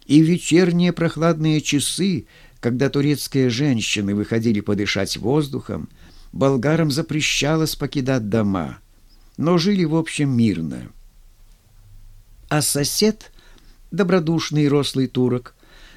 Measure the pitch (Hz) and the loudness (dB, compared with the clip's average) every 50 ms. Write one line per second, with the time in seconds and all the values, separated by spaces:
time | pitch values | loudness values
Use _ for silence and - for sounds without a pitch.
0 | - - 139 156 160 160 180 175 - - 151 175 185 175 170 175 180 180 170 - | 0 4 6 6 6 6 2 0 0 2 4 4 4 4 2 2 2 2 0 0
1 | 165 160 - 151 160 170 165 156 156 156 156 151 - - 143 139 - - - 156 | -2 -2 0 0 0 0 2 2 0 0 0 0 0 0 -2 -2 -2 -2 -4 -2
2 | 180 202 175 113 - - - - - - - - - 120 123 120 139 139 - 143 | -2 -2 -2 -4 -6 -10 -20 -20 -20 -20 -16 -6 -4 -2 0 0 0 0 0 0
3 | 143 147 143 123 - - - 135 131 123 113 123 151 147 123 110 98 - - 110 | 0 0 0 -2 -4 -4 0 0 0 2 0 0 0 0 0 0 0 -2 -2 -2
4 | 101 98 101 104 104 - 113 113 113 117 104 104 - 104 104 98 101 98 - 98 | -2 -2 -2 -2 -2 -2 -2 0 2 2 0 0 0 -2 -2 -2 -2 -2 -2 -2
5 | 98 - - - 82 113 143 156 147 135 135 120 - - 95 80 - - - - | -4 -4 -6 -4 -2 0 0 0 0 -2 -6 -10 -8 -8 -8 -8 -10 -12 -16 -20
6 | - - - - - - - - 135 139 139 123 120 147 160 165 165 147 123 156 | -20 -20 -20 -20 -20 -14 -4 0 2 2 2 2 2 2 2 2 2 0 0 -2
7 | 160 - 151 156 135 - - - 135 147 160 160 156 151 - - 147 135 - 147 | -4 -4 -4 -2 -2 -2 -2 -2 0 0 0 0 0 -2 -4 -6 -8 -4 -4 -4
8 | 127 135 131 123 110 101 113 113 104 101 95 90 76 65 58 - - _ _ _ | -2 0 -2 -2 -2 0 0 0 0 0 0 -2 -2 -6 -10 -14 -20 _ _ _
9 | - - - - - - _ - 131 170 180 170 156 208 208 190 170 147 160 165 | -20 -20 -20 -20 -20 -16 _ -2 0 2 2 2 2 2 0 0 0 0 0 -2
10 | 160 - - - 147 139 127 117 117 107 87 82 80 71 62 60 60 - - - | -2 -2 -4 -2 -2 0 2 2 2 2 2 -2 -4 -8 -8 -10 -14 -16 -20 -20
11 | - - - - - - - - - - - _ _ _ - - - - - - | -20 -20 -20 -20 -20 -20 -20 -20 -20 -20 -20 _ _ _ -20 -20 -20 -20 -20 -20
12 | - - - - - - - - - - 156 151 143 - - 143 147 - - - | -20 -20 -20 -20 -20 -20 -20 -20 -8 -4 -2 -2 -2 -2 -2 -2 -2 -2 0 2
13 | 202 220 214 - - - - - - - - - - - - - - - - 170 | 2 2 0 -2 -12 -20 -20 -20 -20 -20 -20 -20 -20 -20 -20 -20 -16 -6 -2 -2
14 | 202 175 190 180 156 160 165 160 - - 147 151 147 139 143 143 131 - - 135 | 2 2 2 2 2 2 0 -2 -2 0 0 2 2 4 2 2 0 0 -2 -2
15 | 131 123 - 127 127 120 120 123 - - - _ - - - - - - - | -2 -2 0 0 0 0 0 -2 -6 -12 -20 _ -20 -20 -20 -20 -20 -20 -20